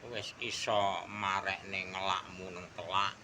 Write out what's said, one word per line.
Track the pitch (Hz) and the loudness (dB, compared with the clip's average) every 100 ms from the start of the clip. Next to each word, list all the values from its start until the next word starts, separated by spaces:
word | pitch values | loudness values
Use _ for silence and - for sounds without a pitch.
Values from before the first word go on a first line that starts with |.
| 120 | -6
wis | 113 - - | -6 -6 -6
iso | 120 - - 104 98 87 | -6 -2 4 6 6 2
marekne | 92 104 98 98 95 95 98 95 92 | -4 0 2 2 2 -2 -4 -4 -4
ngelakmu | 95 95 92 92 92 92 | -2 2 0 -2 -10 -8
nang | 90 90 | -8 -8
telak | - 85 95 98 - | -8 0 2 2 0